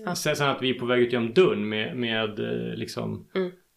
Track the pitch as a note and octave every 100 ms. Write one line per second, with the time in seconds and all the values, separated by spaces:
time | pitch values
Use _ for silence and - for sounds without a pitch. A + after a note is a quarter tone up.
0 | G#3+ F3 D#3 C#3+ C#3+ C3 B2+ B2+ B2 B2
1 | A#2+ B2 A2+ B2 F3 G#2 G#2+ G#2+ A2 B2+
2 | A#2 A2 G#2+ G#2+ A#2 A#2+ A#2 A2+ A2+ -
3 | A2+ G#2 - F#3+ F3+ F3+ _